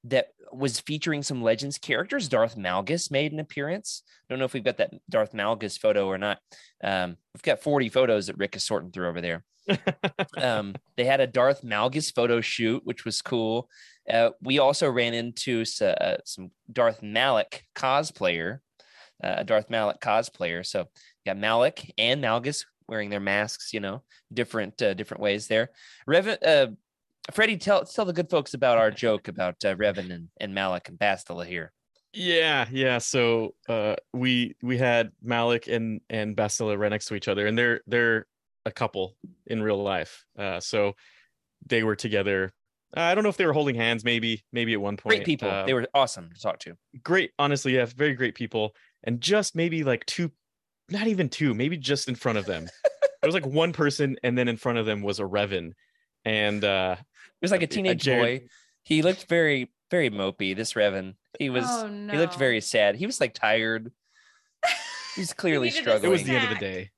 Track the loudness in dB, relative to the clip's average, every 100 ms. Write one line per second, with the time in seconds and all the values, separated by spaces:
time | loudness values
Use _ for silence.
0 | 2 0 0 _ -20 -4 -4 -4 -6 -4
1 | -2 -4 -4 -2 2 2 -2 -8 -2 -2
2 | 0 -4 0 2 2 0 -2 -2 0 -4
3 | 0 0 0 -4 -8 -6 -6 -6 -8 -14
4 | _ _ _ -4 -2 0 -2 0 -2 -4
5 | -2 0 0 -2 -2 -2 -4 -2 2 2
6 | 0 -2 -2 -4 _ -20 -20 _ -4 -2
7 | -2 -8 _ -6 0 0 2 0 2 2
8 | 4 2 0 -4 -6 -4 -4 -4 -4 -6
9 | -4 -4 -4 -6 _ _ -2 -2 -2 -4
10 | -6 -6 -8 -2 0 0 -2 -10 _ -2
11 | 2 4 2 4 4 2 -2 0 0 0
12 | -4 0 2 2 0 -2 0 -2 -4 -8
13 | -6 -6 -4 -2 0 -2 -6 -20 -20 _
14 | -2 2 2 0 0 4 4 4 2 2
15 | 0 0 -4 -6 -2 -2 -2 0 0 2
16 | 0 -2 -6 -14 -14 _ -10 2 2 2
17 | -4 0 4 2 0 -8 _ -4 0 2
18 | 0 -2 -2 0 -4 -8 _ _ _ -20
19 | -20 _ -4 -4 2 0 2 0 0 -2
20 | 0 0 0 -6 -4 -4 -4 -6 -6 _
21 | -20 _ -8 -2 0 4 2 0 -10 0
22 | 0 2 0 0 -2 -6 -10 _ -10 -8
23 | -4 -4 0 0 0 -6 -8 -8 -6 -10
24 | _ _ _ -6 -4 -4 -6 -2 -2 -2
25 | -8 -4 -2 -2 0 0 0 _ -20 -16
26 | 2 4 4 0 4 6 4 0 _ _
27 | _ _ -8 0 2 2 2 2 2 -4
28 | -2 -2 0 0 -2 0 4 6 4 2
29 | 0 0 -2 -4 -4 -2 -2 0 0 0
30 | -8 -12 -14 _ -8 -2 -2 -2 -8 -2
31 | 0 0 -6 -10 -8 -8 -10 _ _ _
32 | _ -6 0 2 2 2 0 0 2 2
33 | 0 2 2 2 0 -8 -4 -2 0 -2
34 | _ -4 0 0 0 -4 -4 0 4 4
35 | 2 _ -4 0 2 0 0 -2 -2 -6
36 | _ -4 -2 0 0 0 -2 0 0 0
37 | -4 -6 -2 0 0 2 2 0 0 2
38 | 2 2 -2 _ _ _ -10 -4 -4 -2
39 | -6 _ -20 -20 -8 -4 0 0 0 -2
40 | -4 -12 _ -8 -6 -6 -4 0 0 -2
41 | -20 _ _ _ _ _ -2 0 2 0
42 | 0 0 2 0 -2 _ _ _ _ -2
43 | 2 4 2 2 2 4 2 2 0 0
44 | 0 0 0 -4 _ -4 0 0 -2 -4
45 | 0 0 2 -2 0 -2 0 0 0 2
46 | 0 -2 -14 -6 -6 -6 -10 -18 _ -14
47 | 0 0 0 0 0 2 2 2 0 0
48 | -2 0 -2 -2 -4 -2 -4 _ _ _
49 | -4 -2 2 2 0 -2 -2 0 0 -2
50 | -2 -4 -4 _ _ _ _ _ _ -2
51 | 0 0 0 0 0 2 -2 -2 -2 -2
52 | -2 -2 0 0 -2 -6 -8 -2 -2 0
53 | -2 0 0 0 0 2 0 2 0 2
54 | -2 0 0 2 0 0 -2 0 0 0
55 | -2 -2 -2 0 0 -2 -6 -14 _ _
56 | _ _ -2 0 2 2 2 2 0 -4
57 | -10 _ -20 _ 0 2 0 0 0 2
58 | 2 4 2 0 -8 _ _ _ 0 2
59 | 4 0 0 2 4 2 -2 _ _ 2
60 | 2 0 -4 0 -2 -2 -4 2 2 2
61 | -6 -14 _ -6 -2 0 0 -2 -4 -10
62 | -4 0 0 2 2 2 2 4 4 2
63 | -4 -2 -2 0 2 2 2 -2 -6 _
64 | _ _ _ _ _ _ -4 -4 -8 -12
65 | -12 -8 -8 -2 0 2 2 0 2 4
66 | 4 2 2 0 2 -2 -4 -6 -10